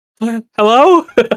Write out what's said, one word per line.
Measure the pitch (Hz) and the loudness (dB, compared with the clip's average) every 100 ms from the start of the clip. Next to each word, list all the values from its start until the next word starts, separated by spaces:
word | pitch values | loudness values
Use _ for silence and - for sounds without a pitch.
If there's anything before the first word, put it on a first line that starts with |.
| _ _ | _ _
"Hello?" | 226 233 - - 214 240 330 339 - | -8 -8 -10 -4 0 2 2 2 0
<laughs> | - 233 | -4 -4